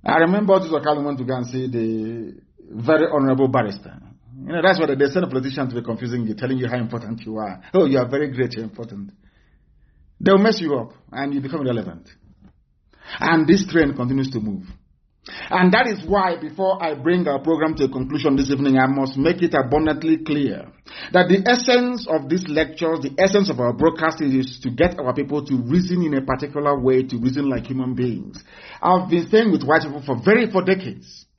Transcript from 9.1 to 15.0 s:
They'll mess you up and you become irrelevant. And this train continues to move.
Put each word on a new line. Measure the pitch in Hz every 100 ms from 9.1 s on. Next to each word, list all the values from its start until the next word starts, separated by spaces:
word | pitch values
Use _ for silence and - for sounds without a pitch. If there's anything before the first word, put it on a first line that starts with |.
| _ _ _ _ _ _ _ _ _ _ _
They'll | - 196
mess | 214 214
you | 165 139
up | 113 - _
and | 123 139
you | 143
become | 131 165
irrelevant. | 131 117 90 85 - - _ _ - _ _ _ _ _ - -
And | - 165 151
this | 196 190
train | 165 147
continues | 131 123 135 131
to | 117
move. | 107 95 90 - _ _